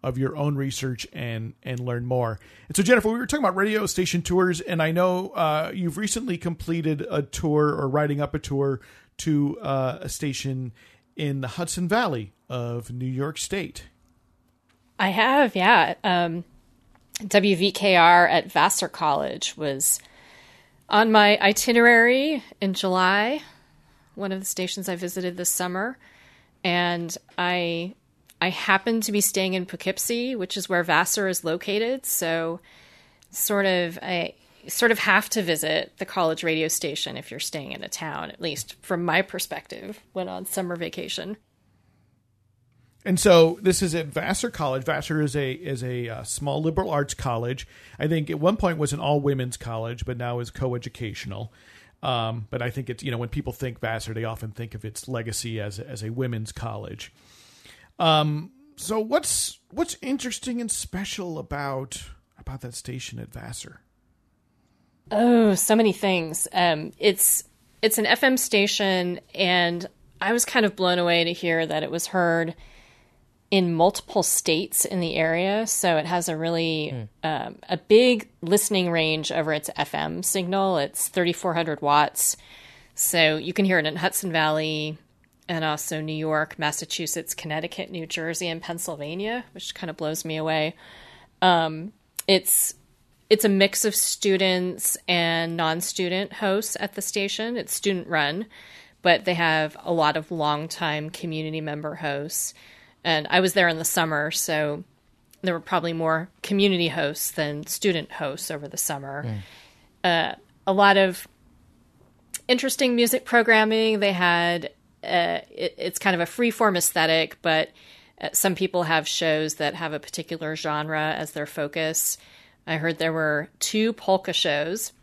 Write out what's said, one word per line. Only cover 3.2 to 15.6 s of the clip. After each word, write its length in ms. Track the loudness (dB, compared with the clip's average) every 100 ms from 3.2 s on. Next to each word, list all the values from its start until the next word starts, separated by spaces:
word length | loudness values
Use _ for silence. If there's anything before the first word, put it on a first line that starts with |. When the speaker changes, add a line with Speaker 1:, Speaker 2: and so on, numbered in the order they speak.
| -2
Speaker 1:
talking 180 | 0
about 120 | 0 2
radio 300 | 2 2 -2
station 360 | -2 0 0
tours, 400 | 2 2 4 2
and 200 | -2 0
I 80 | 2
know, 380 | 2 2 2 -4
uh, 420 | 0 0 2 -2
you've 240 | -2 -4 -2
recently 400 | -4 -4 -4 -4
completed 680 | -4 -6 -4 -2 0 -2 -2
a 120 | -4
tour 480 | -4 -2 0 4 2
or 180 | 2 0
writing 320 | 0 0 0
up 140 | -2 -4
a 40 |
tour 420 | -4 -2 0 -2 -8 -20 _ _
to, 380 | 0 2 2 -2
uh, 380 | -4 -2 -2 -4
a 80 | -8
station 640 | -6 -6 -4 -6 -6 -8 -12 -20 _ _ -6
in 260 | -4 -4
the 60 | -6
Hudson 400 | -6 -6 -4 0
Valley 460 | 0 0 -2 -8 _ _
of 420 | -6 -6 -6 -8
New 140 | -8 -6
York 320 | -4 -4 -6
State. 480 | -6 -4 -6 -10 -18 _ _ _ _ _ _ _ _ _ _ _
Speaker 2:
I 100 | -2
have, 460 | 2 4 6 4
yeah. 400 | 4